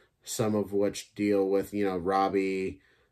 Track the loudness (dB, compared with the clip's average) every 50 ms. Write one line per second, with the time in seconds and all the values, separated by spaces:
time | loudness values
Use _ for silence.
0 | _ _ _ _ _ -8 -4 -2 0 0 0 0 0 0 0 0 0 0 -2 -4
1 | -10 -12 _ -2 0 2 4 4 4 2 2 0 0 -2 -2 -2 0 0 0 -2
2 | -2 0 2 2 2 2 2 0 0 0 -2 -2 -4 -6 -6 -10 _ _ _ _
3 | _ _